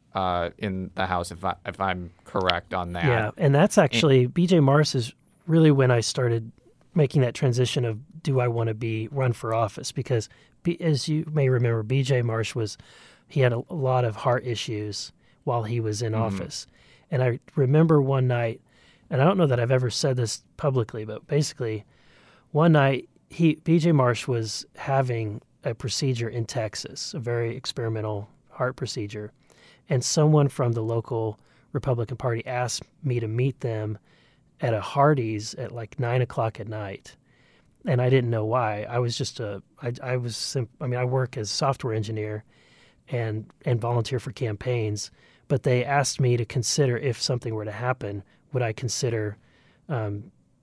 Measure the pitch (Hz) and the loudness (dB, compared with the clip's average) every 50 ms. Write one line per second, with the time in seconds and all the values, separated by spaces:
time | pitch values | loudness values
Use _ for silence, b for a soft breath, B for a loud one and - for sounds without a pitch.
0 | _ _ - 98 95 90 87 87 85 85 - - 104 101 95 92 92 - - - | _ _ -4 -2 0 0 0 0 -2 -4 -4 -6 -4 -4 -4 -4 -6 -6 -4 -4
1 | 95 92 92 87 87 - 85 82 95 92 90 - - 101 87 - 98 95 90 90 | -2 0 0 -2 -2 -4 -8 -6 -4 -4 -4 -4 -8 -10 -6 -2 -2 -2 -2 -2
2 | 87 82 - _ _ - - 95 92 90 85 87 - - 98 92 87 87 87 87 | -6 -12 -14 _ _ -6 -2 0 2 2 0 0 -2 -4 -6 -4 -4 -4 -4 0
3 | 170 135 120 110 107 107 - - 165 143 139 147 180 208 - 208 165 135 - 117 | 0 2 2 2 0 -2 -2 0 2 4 4 4 4 4 4 4 4 4 4 2
4 | 165 147 135 127 123 127 - 175 180 175 190 165 139 135 139 151 151 - - 131 | 4 6 6 6 4 2 2 0 2 4 4 6 6 6 6 4 4 2 0 -2
5 | 117 123 - _ _ _ _ _ _ 165 160 165 160 151 143 135 131 127 120 117 | -2 -4 -8 _ _ _ _ _ _ 2 4 6 6 6 6 6 4 4 4 2
6 | 110 - - 139 127 117 117 117 113 117 - _ _ - _ _ _ _ - 175 | 2 0 -2 0 0 0 0 0 -2 -8 -14 _ _ -20 _ _ _ _ 0 2
7 | 143 - - 147 127 117 - - - 127 113 123 123 - - 143 120 113 107 110 | 2 4 4 2 2 2 0 0 0 2 2 2 0 0 0 0 -2 -2 -2 -6
8 | 139 - - 165 - 151 135 127 123 120 117 117 113 113 110 107 117 113 110 110 | -8 -14 -18 -8 -4 0 0 2 2 2 0 0 0 -2 -2 -4 -4 -4 -4 -4
9 | 110 - 143 135 131 123 113 - - 113 113 113 117 104 - 139 135 - - 139 | -4 -4 -2 0 0 0 0 0 -2 -2 0 0 0 0 -2 -8 -10 -8 -6 -6
10 | 120 - 131 110 - b b b b b b _ - 165 170 - 175 160 147 127 | -2 0 0 -2 -2 b b b b b b _ -4 -4 -2 0 0 0 0 0
11 | - 156 151 156 156 156 156 151 139 127 127 120 123 117 117 113 107 107 127 139 | 0 -2 -2 -2 -2 -2 0 2 2 4 4 4 2 2 0 0 -2 0 0 0
12 | 131 135 135 123 117 117 110 113 110 - - 120 110 104 - B B B B B | 2 2 2 2 2 0 0 -2 -2 -2 -2 -4 -4 -4 -6 B B B B B
13 | B B B B B B - 151 127 123 117 120 - - 190 156 131 131 127 127 | B B B B B B 0 2 2 4 2 0 -4 -6 -6 -2 0 2 2 2
14 | 123 113 104 - - 131 123 127 123 123 117 - - - 110 104 107 107 98 - | 2 0 -2 -2 0 0 0 2 0 -4 -6 -6 -6 -6 -6 -6 -6 -6 -8 -10
15 | - - b b b b b b _ 139 120 117 107 107 120 117 110 107 107 104 | -10 -12 b b b b b b _ -2 -2 -2 -2 -2 -2 -2 -2 -2 -2 -2
16 | 117 110 110 110 113 107 98 95 90 - - - - b b b b b b b | -4 -2 0 0 0 0 -2 -4 -6 -8 -10 -14 -14 b b b b b b b
17 | b b 156 127 127 123 120 - - - _ 151 131 123 147 156 165 160 160 147 | b b -2 0 2 2 0 -2 -6 -6 _ 0 2 4 6 6 6 8 6 6
18 | 135 135 135 135 127 123 120 120 117 117 - - b b b b b b b b | 4 4 2 2 2 2 2 0 0 -2 -4 -8 b b b b b b b b
19 | b b - 127 139 180 202 185 165 139 123 120 117 120 131 127 127 117 - - | b b 0 4 4 4 4 4 4 4 4 2 2 2 2 2 2 0 -2 0
20 | - 139 127 127 120 110 - - - _ _ - - 143 131 123 110 - - 110 | 0 0 0 0 -2 -2 -4 -8 -12 _ _ -4 -2 0 0 0 0 -2 -6 -8
21 | 107 110 107 - - - 147 147 147 - - - 123 110 107 104 - b b b | -8 -8 -10 -12 -6 -2 0 0 0 0 -4 -6 -4 -4 -4 -6 -8 b b b
22 | b b b b b b b b b b - 147 165 175 156 147 139 135 135 - | b b b b b b b b b b 2 4 6 6 6 6 6 4 2 0
23 | - - _ _ _ _ - - 165 160 151 - - 160 165 175 151 175 160 139 | -4 -8 _ _ _ _ -2 2 2 2 2 2 2 2 2 4 4 4 4 6
24 | 127 123 117 - - 143 123 117 113 107 - - - - _ - - 139 135 135 | 4 4 2 0 -2 -2 -2 -2 -2 -4 -6 -10 -12 -14 _ -12 -4 0 0 2
25 | 131 123 120 113 110 104 104 113 - _ _ _ - 127 110 - - 113 - - | 2 0 -2 -2 -4 -4 -6 -8 -12 _ _ _ -8 -8 -6 -6 -6 -6 -4 -2
26 | 147 131 127 117 117 110 120 120 113 - - 127 110 110 - - - - - - | 0 0 0 0 -2 -4 -4 -4 -6 -4 -4 -4 -6 -4 -6 -10 -12 -12 -12 -10
27 | - - - 127 113 120 120 117 117 113 117 127 - - - 135 117 113 110 110 | -10 -8 -8 -6 -4 -2 -2 -2 -2 -2 -4 -6 -8 -8 -6 -4 -4 -4 -4 -4
28 | 107 107 107 101 101 - _ _ _ _ - - 127 127 127 - 123 - - 127 | -4 -4 -4 -6 -8 -10 _ _ _ _ -6 -4 -4 -4 -2 -4 -8 -6 -6 -6
29 | 104 101 113 107 104 104 - b b b b b b b b b b - 135 123 | -8 -8 -8 -10 -12 -12 -16 b b b b b b b b b b -2 -2 0
30 | - - - 165 151 151 151 151 143 131 - - 131 120 113 117 110 113 117 117 | 0 0 2 4 4 6 6 6 4 4 2 0 0 0 0 -2 -2 -2 -2 -4
31 | - - 127 113 110 110 104 b b b b b b b - 127 - 135 123 117 | -4 -4 -4 -4 -2 -4 -6 b b b b b b b -8 -4 -2 0 0 0
32 | 113 - 123 - - 123 117 117 - 127 127 123 123 - - - - - _ _ | -2 -4 -6 -4 -4 -2 -2 -4 -4 -6 -4 -4 -2 -4 -4 -8 -10 -14 _ _
33 | - 131 120 117 117 107 110 123 127 139 - - - 120 113 107 107 104 107 - | -4 -2 -2 -2 -2 -2 -2 0 0 0 -2 -4 -4 -4 -4 -4 -4 -6 -6 -8
34 | b b b b b b b b b b _ _ - 123 113 104 95 - - 139 | b b b b b b b b b b _ _ -2 0 0 -2 -4 -2 2 4
35 | 139 151 151 131 117 110 110 104 107 - - - 120 104 120 120 110 - - - | 4 6 4 4 0 -2 -4 -6 -6 -8 -10 -10 -10 -10 -10 -12 -12 -10 -6 -4
36 | 123 117 123 127 123 - - 135 117 110 - - 104 113 110 107 104 98 101 - | -2 0 2 0 0 0 0 -2 -2 -2 -2 -6 -10 -10 -10 -8 -8 -10 -12 -14
37 | - - - _ b b b b b b b b b b _ _ - 208 131 123 | -16 -20 -20 _ b b b b b b b b b b _ _ -2 0 2 2
38 | 127 127 131 131 120 117 117 110 107 110 120 127 117 107 104 104 104 - 123 123 | 4 4 4 4 4 2 0 0 0 0 0 0 0 0 -2 -4 -6 -4 -2 -2
39 | 123 117 117 - 127 - - - 113 101 101 95 - _ _ - - 123 120 - | 0 0 -2 -4 -6 -6 -6 -8 -8 -8 -8 -10 -12 _ _ -10 -8 -8 -8 -6
40 | 135 123 127 127 120 120 110 - - - - 135 117 - - _ - 123 120 123 | -6 -4 -4 -4 -4 -6 -6 -6 -8 -6 -4 -4 -6 -6 -8 _ -6 -4 -2 -2
41 | 127 123 131 131 127 123 - 120 107 101 - - 156 135 135 - - 120 107 110 | -2 0 0 0 -2 -2 -4 -8 -6 -6 -4 -2 0 0 0 -2 -4 -2 -2 -2
42 | 104 110 107 107 107 107 107 107 - b b b b b b b b b b b | -2 -4 -4 -6 -6 -6 -6 -8 -10 b b b b b b b b b b b
43 | b - 127 120 113 110 107 110 104 - _ _ - 156 123 110 117 117 120 120 | b -6 -4 -4 -2 -2 -4 -6 -8 -10 _ _ -2 -2 0 0 0 0 0 0
44 | 110 - 135 113 - 113 - - 127 110 104 - - 127 123 117 110 104 104 101 | 0 0 -4 -6 -6 -8 -6 -4 -4 -4 -4 -4 -4 -2 -2 0 -2 -2 -4 -4
45 | - - b b b b b b b - 147 123 - 139 123 123 120 143 139 143 | -8 -10 b b b b b b b -2 -2 0 2 2 2 2 2 2 2 2
46 | 135 - - - 131 123 123 117 113 - - 131 113 - - 156 143 127 120 113 | 2 2 0 2 2 2 4 2 0 -2 -2 -2 -2 0 2 2 2 2 2 0
47 | 143 135 113 - - - 127 120 - 120 110 107 107 107 104 110 120 127 127 127 | -2 -2 -2 -2 -2 -2 -2 -2 -4 -4 -6 -6 -6 -8 -8 -4 -2 -2 -2 -2
48 | - 101 101 101 b b b b b b - 123 120 110 110 - 131 113 - - | -4 -8 -8 -8 b b b b b b -2 -2 -2 -2 -2 -4 -6 -6 -4 -2
49 | 139 120 117 110 107 104 104 b b b b b b b b b b - 147 117 | -2 -2 -2 -2 -2 -4 -6 b b b b b b b b b b -6 -4 -4
50 | 107 104 101 104 113 - - _ _ _ _ _ | -2 -4 -6 -8 -10 -14 -20 _ _ _ _ _